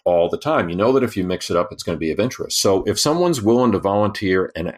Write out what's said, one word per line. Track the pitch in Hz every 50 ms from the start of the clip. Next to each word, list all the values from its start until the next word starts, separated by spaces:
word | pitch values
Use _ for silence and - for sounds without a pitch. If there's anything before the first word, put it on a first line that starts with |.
| -
all | 90 87 87 85 85
the | 85 -
time. | - 147 156 135 101 85
You | 85 90
know | 104 120 131
that | 135 131
if | 113 - 101
you | 92
mix | 90 90 87 - -
it | 90 85
up, | 90 - -
it's | - -
gonna | - 85 73
be | 82 80
of | 78 80
interest. | 104 127 - - - - - -
So | - 107 95 95 -
if | 104 98 -
someone's | - 147 156 175 175 175 165 123
willing | 101 107 117 123 127 120 101
to | 90
volunteer | - 98 101 104 104 104 104 - 107 92 92 92 92 - -
an | - 85 85 -